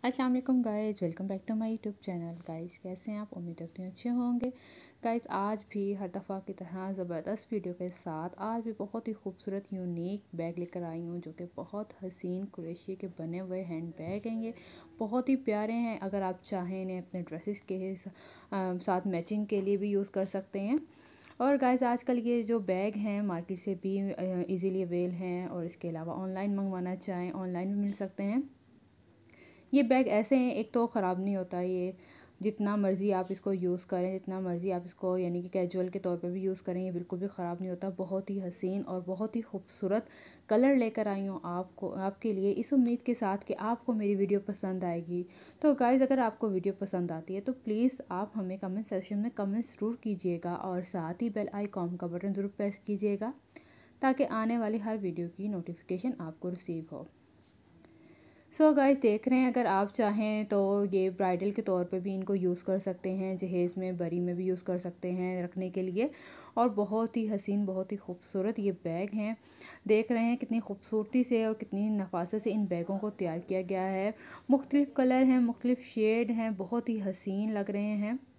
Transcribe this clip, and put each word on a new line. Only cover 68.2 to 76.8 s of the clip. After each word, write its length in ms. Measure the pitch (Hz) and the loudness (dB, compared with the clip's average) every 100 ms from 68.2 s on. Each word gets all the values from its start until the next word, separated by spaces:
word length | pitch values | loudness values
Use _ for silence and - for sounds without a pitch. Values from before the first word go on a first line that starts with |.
| - 196 196 226 | -6 -2 0 0
ये 140 | 202 | 0
बैग 420 | 175 170 165 202 | 0 -2 -2 -2
हैं। 220 | 208 208 226 - - - - - | -2 -2 -4 -10 -20 -20 -12 4
देख 260 | 214 226 | 6 6
रहे 120 | 233 | 2
हैं 120 | 233 247 | 4 2
कितनी 240 | - 233 | 0 -2
खूबसूरती 640 | - 196 - 220 214 254 | -2 -10 -2 -2 2 2
से 220 | 247 240 220 | 4 4 2
और 80 | |
कितनी 360 | 220 214 196 214 | 0 -4 0 2
नफासत 480 | 214 190 180 175 214 | 2 0 -2 0 0
से 120 | 214 | 0
इन 160 | 208 202 | 2 2
बैगों 320 | 170 170 196 | 0 0 -2
को 120 | 214 | -2
तैयार 280 | 208 180 160 | -2 -2 -2
किया 240 | 175 185 | -2 -2
गया 200 | 180 190 | 0 0
है। 320 | 190 190 202 220 - - - | 0 0 0 -4 -14 -18 4
मुख्तलिफ़ 400 | 269 277 285 277 | 4 6 4 4
कलर 320 | - 254 254 | 4 4 8
हैं, 160 | 262 254 | 8 8
मुख्तलिफ़ 380 | 240 240 247 247 | 6 2 2 0
शेड 520 | - - 214 226 233 | 0 2 4 4 2
हैं, 260 | 226 226 196 | 2 0 -2
बहुत 320 | 190 240 | 0 -2